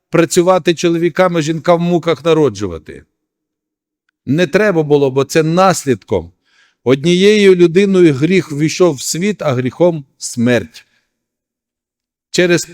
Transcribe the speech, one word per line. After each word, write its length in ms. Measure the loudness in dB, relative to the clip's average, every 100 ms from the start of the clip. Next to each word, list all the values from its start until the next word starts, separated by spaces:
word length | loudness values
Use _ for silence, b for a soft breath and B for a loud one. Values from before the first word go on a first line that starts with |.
| _
працювати 640 | -2 0 0 2 0 0
чоловікам, 640 | -2 -2 -2 -2 0 0 0
а 40 |
жінкам 380 | -4 -4 0 0
в 40 |
муках 420 | 2 -2 -2 -4
народжувати. 800 | 0 0 0 -2 -8 -10 -16 -20 _ _ _ _ _ _ _ _ _ _ _ _ -6
Не 200 | -2 0
треба 360 | 0 0 0
було, 280 | 0 0 0
бо 140 | -2
це 180 | -2 0
наслідком. 920 | 0 2 2 0 -2 -4 -2 -6 -6 _ _ _ _ _
Однією 680 | -2 -2 0 2 2 4 4
людиною 600 | 4 4 2 2 4 2
гріх 380 | 2 0 0 -2
ввійшов 420 | -4 -4 0 0
в 80 | 0
світ, 400 | -8 -6 -4 -4
а 100 | -4
гріхом 520 | -4 -4 -2 -2 -2 -10 _
смерть. 680 | -14 -4 0 0 -2 -16 _ _ _ _ _ _ _ _ _ _ _ _ _ _ _
Через 340 | -2 0 0 -4